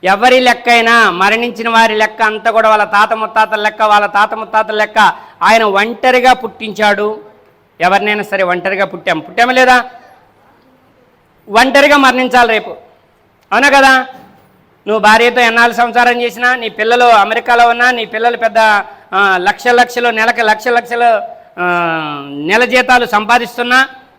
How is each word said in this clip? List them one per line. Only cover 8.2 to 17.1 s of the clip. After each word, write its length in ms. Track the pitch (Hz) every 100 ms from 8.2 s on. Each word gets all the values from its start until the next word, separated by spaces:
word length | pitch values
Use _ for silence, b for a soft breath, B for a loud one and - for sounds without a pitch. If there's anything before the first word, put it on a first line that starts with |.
సరే 200 | 202 190
ఒంటరిగా 420 | 185 180 175 190 196
పుట్టాం, 340 | 180 190 160
పుట్టామా 320 | - - 247
లేదా? 340 | 254 254 254 240 - - _ _ _ _ _ _ _ _ _ _ _ _ _ -
ఒంటరిగా 480 | 208 262 277 285 285
మరణించాలి 520 | 269 247 254 247 240
రేపు, 260 | 220 196 160 - _ _ _ _ _ _
అవునా 180 | 208 285
కదా? 360 | 277 269 262 254 - - _ _ _ _ _ -
నువ్వు 120 | 214
భార్యతో 420 | 202 220 240 247
ఎన్నాళ్ళు 340 | 233 233 240 220
సంసారం 460 | 240 226 240 240
చేసినా, 340 | 240 196 247 247
నీ 140 | 226
పిల్లలు 340 | - 220 240
అమెరికాలో 640 | 247